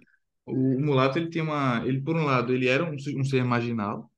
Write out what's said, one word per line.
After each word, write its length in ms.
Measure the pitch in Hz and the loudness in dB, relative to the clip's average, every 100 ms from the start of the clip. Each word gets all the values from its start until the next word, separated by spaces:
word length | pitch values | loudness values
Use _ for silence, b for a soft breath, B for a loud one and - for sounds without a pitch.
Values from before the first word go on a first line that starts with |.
| b b _ _ - | b b _ _ -6
o, 300 | 131 131 131 | 0 0 2
o 40 | |
mulato, 380 | 147 131 135 165 | 2 4 4 0
ele 100 | 165 | -2
tem 120 | 165 | -4
uma, 400 | 156 147 135 117 | -2 0 0 0
ele, 160 | 117 135 | -2 -2
por 160 | 143 165 | -2 0
um 80 | |
lado, 280 | 147 127 120 | 2 2 2
ele 140 | 127 127 | 2 2
era 160 | 135 | 2
um, 100 | 170 | 0
um 300 | 139 139 135 | -6 -6 -4
ser 200 | 135 131 | 0 0
marginal, 640 | 123 120 120 117 104 160 - | 2 0 0 -2 -4 -6 -10